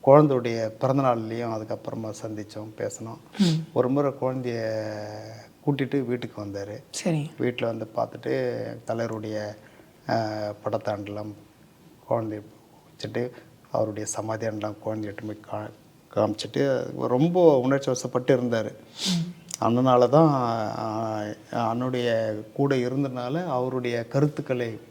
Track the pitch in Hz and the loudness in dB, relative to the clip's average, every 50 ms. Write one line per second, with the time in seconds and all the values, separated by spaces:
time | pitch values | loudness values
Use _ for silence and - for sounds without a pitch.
0 | - 135 135 147 151 147 139 123 117 117 117 117 113 110 - - - 131 135 139 | 8 10 10 10 10 8 4 0 0 -2 -2 -2 -2 -4 -4 -2 0 2 2 4
1 | 135 131 120 117 110 110 113 117 120 117 113 110 110 110 117 107 - - 117 113 | 4 2 2 2 0 -4 -6 -6 -4 -4 -4 -6 -6 -6 -8 -8 -6 -8 -8 -8
2 | 110 110 104 - - 110 107 107 104 101 - 107 107 110 110 - 110 104 - - | -8 -8 -10 -10 -10 -10 -10 -10 -10 -12 -12 -14 -14 -14 -10 -8 -8 -6 -6 -8
3 | 113 113 127 165 - - - - 202 170 160 160 160 - - - 123 127 135 143 | -12 -12 -14 -16 -18 -20 0 2 2 4 4 2 -2 -2 0 0 2 2 2 2
4 | 147 139 131 - - 131 127 131 127 123 117 117 113 110 110 110 107 107 107 107 | 2 0 -2 -2 -4 -2 -2 -2 -4 -4 -4 -2 -2 -2 -4 -4 -4 -6 -8 -8
5 | 107 107 107 107 107 110 113 113 - - - - - - 143 131 135 123 - 143 | -10 -10 -12 -12 -14 -14 -16 -18 -20 -20 -20 -6 -2 -2 0 0 0 0 0 -2
6 | 131 117 123 123 117 113 - - 104 101 98 101 98 101 104 120 - - - - | 0 0 -2 -4 -4 -8 -10 -10 -10 -8 -8 -8 -8 -8 -10 -14 -14 -14 -14 -4
7 | - 190 165 156 147 151 - - 127 123 120 - - 117 113 113 110 - - - | -2 0 0 0 -2 -4 -6 -2 -2 -2 -2 -2 -4 -4 -4 -4 -8 -6 -4 -4
8 | 113 110 - 117 117 123 131 135 127 123 120 117 113 113 120 120 - - 117 113 | -4 -4 -6 -10 -4 -4 -2 -2 -2 -2 -4 -4 -6 -8 -10 -12 -6 -6 -4 -2
9 | 117 - 110 110 107 107 107 107 104 104 104 - - - - - - - - - | -2 -4 -4 -6 -6 -6 -6 -6 -6 -8 -10 -14 -20 -20 -20 -20 -20 -20 -20 -16
10 | - - 120 113 113 107 107 107 107 104 107 - - 107 107 110 - - 107 101 | -4 -2 0 0 0 -2 -4 -4 -6 -6 -6 -6 -6 -4 -4 -4 -2 -4 -4 -4
11 | 104 101 104 104 104 107 104 - - - _ _ - - _ _ - - - - | -6 -8 -10 -10 -10 -10 -12 -16 -20 -20 _ _ -20 -20 _ _ -20 -20 -20 -20
12 | - - 117 117 113 107 107 107 104 - - - - - - - _ - - - | -4 -2 -2 0 0 -4 -6 -8 -10 -14 -20 -20 -20 -20 -20 -20 _ -20 -16 -12
13 | - 104 110 123 120 123 123 - - - - - - - - 117 110 110 107 107 | -12 -6 -4 -4 -4 -4 -6 -12 -20 -20 -20 -20 -20 -6 -2 -2 -2 -2 -2 -6
14 | 107 - - - 107 110 113 110 117 110 107 107 104 107 104 - - 110 110 110 | -6 -6 -6 -6 -4 -4 -4 -4 -4 -4 -4 -4 -6 -6 -8 -6 -6 -6 -4 -4
15 | 107 104 101 - - 107 104 - - - - 107 107 107 - - - - _ - | -6 -8 -8 -10 -10 -10 -10 -10 -12 -10 -10 -8 -8 -10 -14 -18 -20 -20 _ -20
16 | _ _ - 104 107 107 104 - - - - 135 139 139 131 123 - - - - | _ _ 0 0 0 0 0 -4 -8 -6 -2 0 2 2 2 0 -2 -4 -6 -4
17 | 127 123 123 127 147 170 175 180 175 165 147 131 120 131 139 139 135 - 127 120 | -2 0 4 4 4 4 6 8 8 8 8 8 4 4 2 2 2 0 -2 -2
18 | - 123 - 127 127 - 139 123 123 123 117 113 107 107 - - - - - - | -4 -2 -2 -2 4 4 4 4 4 2 0 0 0 -2 -6 -12 -20 -20 -14 -6
19 | - 190 180 170 165 175 - - - - - - - 113 117 120 127 131 127 123 | -2 0 0 0 0 -2 -6 -14 -12 -12 -6 -2 0 2 4 4 6 6 8 6
20 | 123 117 127 151 165 156 143 135 123 117 117 113 110 107 110 - 110 113 107 110 | 6 8 8 8 8 8 6 2 0 0 0 -2 -2 -4 -4 -4 -4 -4 -4 -4
21 | 113 110 110 107 104 107 110 - - - - 120 117 110 113 120 127 127 127 127 | -4 -4 -4 -4 -4 -6 -8 -10 -12 -6 -4 -2 0 0 0 -2 -2 -2 0 0
22 | 120 120 117 113 113 110 107 107 110 - - - 139 139 139 131 120 123 127 135 | 0 2 2 2 0 0 -2 -4 -8 -10 -2 0 2 2 4 2 2 0 0 0
23 | 143 135 123 127 120 123 139 165 180 175 135 123 123 127 127 131 123 120 120 117 | -2 -2 -2 -4 -4 -4 -4 -4 -2 -2 0 0 0 0 -2 -2 -2 -2 -2 -2
24 | 117 - - 139 143 147 147 - 143 - 131 123 123 113 110 104 - - | -4 -2 2 2 2 2 2 -4 -4 -4 -2 -2 -2 -4 -6 -10 -14 -18